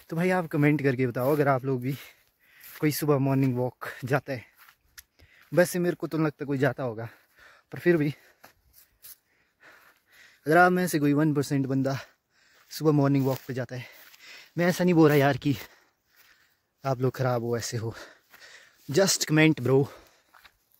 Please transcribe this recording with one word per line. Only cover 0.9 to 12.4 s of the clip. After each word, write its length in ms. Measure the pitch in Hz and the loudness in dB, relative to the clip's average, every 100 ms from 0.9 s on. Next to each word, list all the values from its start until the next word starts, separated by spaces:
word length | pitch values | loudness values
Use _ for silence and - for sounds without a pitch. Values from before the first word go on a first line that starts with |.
| 127 131 | 0 -2
बताओ 260 | 120 127 | -2 0
अगर 160 | 151 143 | 2 2
आप 160 | 131 | 0
लोग 160 | 131 131 | -2 -4
भी 100 | 123 135 - _ _ _ _ _ - - | -4 -8 -12 _ _ _ _ _ -12 -2
कोई 100 | 156 | 0
सुबह 260 | 139 151 139 | 0 0 2
morning 380 | 135 135 135 123 | 2 2 2 0
walk 320 | 123 - - - | -4 -6 -16 -10
जाता 280 | 123 135 - | -4 -4 -4
है। 120 | 127 - _ - _ _ - - _ _ _ - | -12 -12 _ -20 _ _ -20 -20 _ _ _ -4
वैसे 260 | 151 175 185 | 0 0 0
मेरे 180 | 175 160 | -2 -4
को 100 | 165 | -4
तो 120 | 156 | -2
नहीं 80 | 156 | -2
लगता 180 | - | -4
कोई 140 | 143 135 | -6 -2
जाता 240 | 135 - | 0 -2
होगा, 260 | 127 110 113 - _ _ - _ _ | -8 -8 -12 -16 _ _ -20 _ _
पर 60 | 139 | -4
फिर 180 | 175 170 | 2 2
भी 180 | 147 - _ _ - _ _ _ _ _ - - _ _ _ _ - - _ _ _ _ - _ 143 | 2 -4 _ _ -20 _ _ _ _ _ -20 -20 _ _ _ _ -20 -20 _ _ _ _ -20 _ 0
अगर 100 | 170 | 4
आप 160 | 180 | 4
में 140 | 180 180 | 4 0
से 100 | 160 | 0
कोई 140 | 143 | 2
वन 200 | 143 156 | 2 2
परसेंट 320 | 143 135 139 131 | 0 -2 -2 -2
बंदा 320 | 135 135 135 - _ _ _ | -2 -2 -4 -10 _ _ _